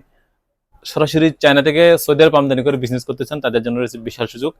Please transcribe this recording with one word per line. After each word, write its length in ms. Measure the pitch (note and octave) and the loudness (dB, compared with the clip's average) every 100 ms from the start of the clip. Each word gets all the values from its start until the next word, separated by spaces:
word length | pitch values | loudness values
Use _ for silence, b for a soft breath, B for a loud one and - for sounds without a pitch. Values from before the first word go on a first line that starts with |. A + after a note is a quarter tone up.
| - _ _ _ _ _ _ _ - | -8 _ _ _ _ _ _ _ -10
সরাসরি 420 | D3+ D3+ D#3+ D#3+ - | -4 -2 2 0 2
চায়না 180 | D3 C#3+ | 2 2
থেকে 220 | D3 D3+ E3+ E3 | 2 4 4 4
সৌদি 240 | - D3 | 2 4
আরব 120 | D#3 D3+ | 4 4
আমদানি 260 | C#3 B2+ | 0 0
করে 140 | C3 C3+ | -2 -2
বিজনেস 260 | B2 B2+ - | -4 -6 -8
করতে 180 | C3 C3 | -10 -8
চান, 120 | D3+ | -6
তাদের 200 | B2+ A#2 | -4 -2
জন্য 120 | A#2 A#2+ | -4 -4
রয়েছে 180 | A#2+ A#2 | -6 -8
বিশাল 280 | A#2 - A#2 | -12 -8 -10
সুযোগ। 240 | A#2 - | -8 -10